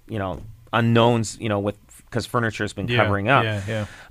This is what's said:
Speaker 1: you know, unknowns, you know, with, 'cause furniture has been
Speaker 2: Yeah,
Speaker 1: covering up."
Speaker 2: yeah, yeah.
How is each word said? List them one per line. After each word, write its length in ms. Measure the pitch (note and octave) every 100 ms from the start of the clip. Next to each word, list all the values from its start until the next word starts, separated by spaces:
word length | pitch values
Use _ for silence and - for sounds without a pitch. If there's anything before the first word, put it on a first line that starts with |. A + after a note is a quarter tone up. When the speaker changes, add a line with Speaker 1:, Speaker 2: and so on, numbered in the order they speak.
| -
Speaker 1:
you 100 | G#2
know, 220 | F#2+ F2 - - -
unknowns, 640 | A2 A#2 A#2 A#2 A#2+ A2 -
you 100 | A2
know, 100 | G2+
with, 180 | G2+ - _ - -
'cause 160 | A#2+ -
furniture 380 | B2 A2+ -
has 80 | G#2
been 140 | - A#2+
Speaker 2:
Yeah, 160 | A#2+
Speaker 1:
covering 240 | G#2+ G2+ G2+
up." 140 | C3+
Speaker 2:
yeah, 180 | A2+ G#2+ G2
yeah. 180 | A2 G#2 - -